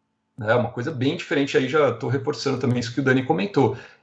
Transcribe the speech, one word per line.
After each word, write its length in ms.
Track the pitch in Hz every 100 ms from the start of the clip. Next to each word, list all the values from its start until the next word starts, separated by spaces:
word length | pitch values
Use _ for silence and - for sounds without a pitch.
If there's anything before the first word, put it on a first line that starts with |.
| _ _ _ -
É 120 | 107
uma 160 | 123 107
coisa 220 | - 127
bem 240 | 139 131 170
diferente, 420 | - 151 139 151
aí 120 | 131
já 240 | 156 139
tô 160 | 110 131
reforçando 500 | 123 - - 135 127
também 200 | 120 123
isso 140 | 120
que 60 | -
o 40 |
Dani 200 | 131 127
comentou. 540 | 123 170 202 147 120 - - _